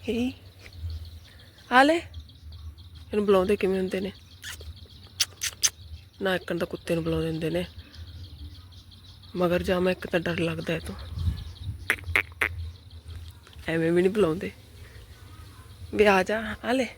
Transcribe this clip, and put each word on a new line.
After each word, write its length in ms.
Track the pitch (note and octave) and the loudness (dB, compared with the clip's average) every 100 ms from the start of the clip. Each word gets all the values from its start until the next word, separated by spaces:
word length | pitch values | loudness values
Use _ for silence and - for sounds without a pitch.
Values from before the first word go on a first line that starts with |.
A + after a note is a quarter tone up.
| - | -2
ਹੇ। 240 | A3+ B3+ - - - - - - - - - - - - - - | 0 -2 -4 -18 -20 -18 -10 -8 -8 -12 -16 -20 -20 -20 -20 4
ਆ 100 | B3 | 8
ਲੈ। 120 | C#4+ | 8
ਇਹਨੂੰ 1300 | E4+ - - - - - - - - - - - G#3 G#3 | 6 0 -14 -16 -18 -16 -14 -14 -16 -18 -18 -4 0 6
ਬੁਲਾਉਂਦੇ 300 | G3 F#3 G#3 | 6 6 4
ਕਿਵੇਂ 220 | F#3+ F#3+ | 4 2
ਹੁੰਦੇ 220 | F#3 F#3+ | 0 -2
ਨੇ? 120 | F#3+ - - - - - - - - - - - - - - - - - - - - - | -4 -8 -20 -16 -14 -12 -12 -14 -18 -20 -20 -6 -6 -4 -8 0 -2 -2 -16 -16 -16 -2
ਨਾ, 120 | G3 | 0
ਇੱਕਣ 240 | F3+ - E3+ | 0 -2 -2
ਤਾਂ 80 | F3 | -2
ਕੁੱਤੇ 280 | F3+ - | -4 -2
ਨੂੰ 100 | E3+ | 0
ਬੁਲਾਉਂਦੇ 240 | E3 D#3+ D#3+ | 2 0 0
ਹੁੰਦੇ 220 | D#3+ D#3+ | 0 0
ਨੇ। 140 | E3+ F3+ - - - - - - - - - - - - - - - - F3 | -2 -4 -10 -18 -16 -14 -14 -16 -14 -16 -16 -20 -20 -20 -20 -20 -20 -10 0
ਮਗਰ 260 | F3 F3 | 2 4
ਜਾ 180 | F3 F3+ | 2 2
ਮੈਂ 120 | F#3 | 2
ਇੱਕ 140 | F3+ - | 0 0
ਤਾਂ 140 | F3+ | 0
ਡਰ 180 | F3 E3+ | 0 0
ਲੱਗਦਾ 360 | E3 E3 E3+ | 0 0 -2
ਇਹ 60 | E3 | -4
ਤੋਂ। 140 | - G3 - - - - - - - - - - - G2+ - - A2 - - - - - - - - - - - - | -4 -10 -8 -2 -2 -2 -8 -10 -10 -10 -2 -2 0 -2 -2 -4 -4 -2 -10 -12 -20 -18 -14 -14 -14 -18 -20 -10 -2
ਐਵੇਂ 240 | E3 E3 | 2 4
ਵੀ 100 | F3 | 6
ਨਹੀਂ 100 | F#3 | 4
ਬੁਲਾਉਂਦੇ। 400 | G#3+ F3 E3+ F#3 - - - - - - - - - - - - - - | 4 4 2 -4 -10 -20 -20 -18 -18 -20 -20 -20 -18 -18 -18 -20 -16 -6
ਵੀ 100 | G#3 | 4
ਆ 180 | G#3 F#3+ | 6 6
ਜਾ, 340 | F#3 G#3+ A3 G#3+ | 4 -2 -4 -6
ਆ 80 | A3 | 0
ਲੈ। 140 | C4 A3+ | 0 0